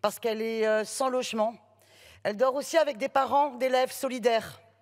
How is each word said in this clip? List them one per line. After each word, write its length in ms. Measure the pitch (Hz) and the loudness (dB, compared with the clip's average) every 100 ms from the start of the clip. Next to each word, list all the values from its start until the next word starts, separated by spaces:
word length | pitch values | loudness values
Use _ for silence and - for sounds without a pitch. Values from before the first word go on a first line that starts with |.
parce 180 | 208 - | -2 -2
qu'elle 240 | 233 220 | -4 -2
est, 240 | 226 226 220 | -4 -2 0
euh, 180 | 214 | 0
sans 240 | 214 - 262 | -2 -2 -2
logement. 460 | 254 247 220 220 240 _ _ _ - - - | -2 -4 -2 -2 -4 _ _ _ -20 -20 -8
Elle 120 | - 208 | -6 0
dort 200 | 262 262 | 0 0
aussi 200 | 262 330 | 0 2
avec 220 | 302 233 | 2 0
des 100 | 262 | 0
parents 420 | 269 269 277 294 | 0 2 2 2
d'élèves 420 | 247 254 254 262 | 0 0 2 0
solidaires. 680 | - 269 247 226 226 - - - _ | -2 -6 0 2 2 -2 -16 -20 _